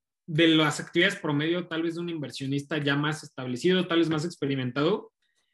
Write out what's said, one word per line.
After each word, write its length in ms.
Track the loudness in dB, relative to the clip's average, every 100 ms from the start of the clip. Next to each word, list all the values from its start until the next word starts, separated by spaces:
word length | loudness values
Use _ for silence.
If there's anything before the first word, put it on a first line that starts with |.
| _ _ -4
de 220 | 2 6
las 320 | 6 4 0
actividades 360 | -2 2 2 2
promedio, 500 | -2 0 0 -2 -2
tal 140 | -4
vez 120 | -4
de 60 | -4
un 80 | -6
inversionista 680 | -6 -8 -8 -4 -4 -4 -2
ya 180 | 0 0
más 260 | 0 -2
establecido, 600 | -8 -10 -8 -2 2 2 2
tal 120 | 2
vez 100 | 2
más 140 | 0
experimentado. 880 | -4 -4 -4 -2 -2 0 0 0 -6 _ _ _ _